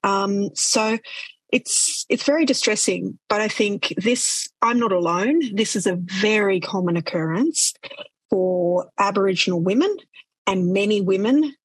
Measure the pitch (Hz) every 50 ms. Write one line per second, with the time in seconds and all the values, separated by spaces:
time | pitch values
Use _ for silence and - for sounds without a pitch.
0 | - 196 196 196 196 196 202 202 202 196 - - - - - 240 220 220 220 226
1 | - - - - - - - _ _ _ - 254 - - - - - - - -
2 | - _ 247 233 - - 285 320 320 254 262 - - - 214 - - - 185 180
3 | 175 196 202 - _ _ 214 208 214 214 - - 220 208 202 - - - 165 -
4 | 180 220 247 247 - - - - - - _ _ - 226 240 240 240 220 196 180
5 | 175 165 170 180 196 240 302 339 311 247 202 202 226 - - 208 175 - 180 180
6 | 180 180 190 190 208 214 214 214 208 196 190 185 180 - - 196 185 175 170 170
7 | 160 - - 175 160 160 160 190 262 330 311 - - - - _ - - - -
8 | - - _ _ _ _ - 190 185 185 185 180 175 175 175 180 180 - _ -
9 | 202 196 196 202 196 196 185 170 - - 180 175 165 185 196 247 330 403 415 349
10 | - _ _ - - _ _ _ _ - 196 190 180 175 185 196 202 208 214 202
11 | 196 175 190 190 202 226 262 294 311 294 269 _